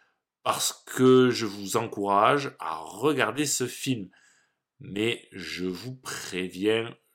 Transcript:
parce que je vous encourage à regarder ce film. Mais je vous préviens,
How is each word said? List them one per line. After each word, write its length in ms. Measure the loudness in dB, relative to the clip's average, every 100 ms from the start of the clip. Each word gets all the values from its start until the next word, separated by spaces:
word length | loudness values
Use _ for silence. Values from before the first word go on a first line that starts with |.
| _ _ _ _
parce 420 | -4 -2 -2 -6 -8
que 440 | 4 8 8 8
je 160 | 4 -4
vous 300 | -6 -4 -4
encourage 760 | -4 -4 2 4 6 4 -2 -8
à 180 | -10 -8
regarder 680 | -10 -2 0 2 0 -2 -2
ce 200 | -2 -4
film. 440 | -6 -4 -4 -6 _ _ _ _ _ _ _
Mais 480 | -12 -4 -2 -2 -8
je 340 | -14 -12 -6 -6
vous 300 | -6 -10 -14
préviens, 1000 | -12 -10 -8 -6 -6 -2 0 0 -2 -12 _